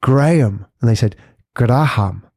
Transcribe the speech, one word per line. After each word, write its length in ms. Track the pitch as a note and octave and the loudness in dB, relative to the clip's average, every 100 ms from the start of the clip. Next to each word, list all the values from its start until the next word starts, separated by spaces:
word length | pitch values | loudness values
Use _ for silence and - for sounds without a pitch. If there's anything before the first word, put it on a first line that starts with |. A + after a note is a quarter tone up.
Graham. 640 | - C3+ D3 E3 A#2+ G2 G2 _ | 0 0 2 2 0 -2 -14 _
And 80 | A#2 | 0
they 60 | |
said, 220 | A2 A2 - _ _ _ | 0 0 -4 _ _ _
Graham. 720 | - A#2 B2 D3+ - G2 F#2+ - | -4 0 2 0 0 -4 -6 -16